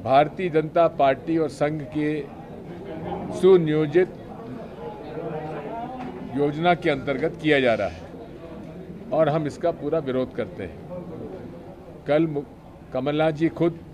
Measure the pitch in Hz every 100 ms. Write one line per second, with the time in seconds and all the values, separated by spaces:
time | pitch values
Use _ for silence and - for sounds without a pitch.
0 | 113 135 151 151 185 156 156 170 165 160
1 | 139 135 - 165 156 - 151 156 135 151
2 | 151 151 - - - - - - - -
3 | - 180 - - 180 190 160 151 156 160
4 | 208 - - - - 127 - - - -
5 | - 156 160 156 160 175 - 226 240 254
6 | 254 - - 127 147 147 170 175 170 139
7 | 120 135 156 - 156 143 127 110 95 90
8 | - - - - - - - - - -
9 | - 151 156 156 147 - 170 165 143 160
10 | 135 127 127 - 104 90 92 - 143 180
11 | 175 160 110 - - - - - - -
12 | - 147 165 143 147 - - - - 131
13 | 131 151 160 151 160 - 170 165 -